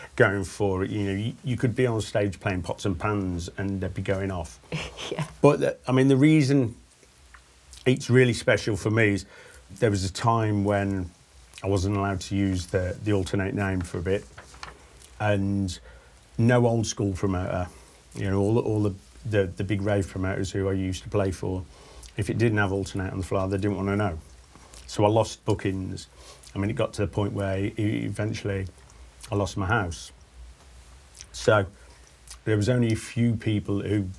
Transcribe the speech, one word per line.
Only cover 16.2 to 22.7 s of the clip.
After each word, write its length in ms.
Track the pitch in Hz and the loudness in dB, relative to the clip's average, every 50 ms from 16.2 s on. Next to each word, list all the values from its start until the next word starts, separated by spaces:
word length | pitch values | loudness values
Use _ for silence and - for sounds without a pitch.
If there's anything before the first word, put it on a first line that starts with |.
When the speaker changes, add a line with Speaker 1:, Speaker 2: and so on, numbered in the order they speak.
| - - - - | -20 -10 -2 2
Speaker 1:
no 280 | 113 120 127 123 120 | 4 6 6 6 6
old 200 | 117 117 117 107 | 4 2 2 0
school 260 | - - - 104 101 | -2 -2 -2 -2 -2
promoter, 560 | 92 - - 98 92 90 92 92 92 90 90 - - - - - - - - - - | 0 0 -2 0 0 0 -2 -2 -2 -4 -4 -6 -10 -20 -20 -20 -20 -20 -20 -18 -10
you 160 | - 101 98 | -6 -4 0
know, 80 | 95 98 | 0 2
all, 200 | 98 104 113 120 | 2 2 2 2
all 240 | - - 107 107 | 2 0 0 0
the, 120 | 104 104 95 - - - - - - | 0 0 -2 -6 -14 -20 -20 -12 -6
the, 200 | 113 104 101 98 90 90 | 0 2 2 2 0 -2
the 80 | - 101 | -6 -2
big 180 | 92 107 95 | -2 -2 0
rave 260 | 98 107 101 101 92 - | 0 2 2 2 0 -2
promoters 420 | - 95 92 92 98 98 95 85 | -4 -4 -2 -2 -2 -2 -4 -4
who 180 | - 101 98 98 | -2 -2 0 0
I 40 | |
used 300 | 98 95 92 92 92 - | 0 0 -2 -2 -4 -6
to 60 | - - | -8 -4
play 220 | - 101 95 98 | -2 0 0 0
for, 340 | 92 - 101 95 92 92 92 - - - - - - - - - - | -2 -4 -4 -4 -4 -6 -8 -12 -18 -20 -20 -20 -20 -20 -20 -12 -6
if 140 | - 107 - | -6 -4 -2
it 80 | 110 104 | 0 2
didn't 200 | 113 117 107 104 | 2 2 2 2
have 140 | 101 92 | 0 0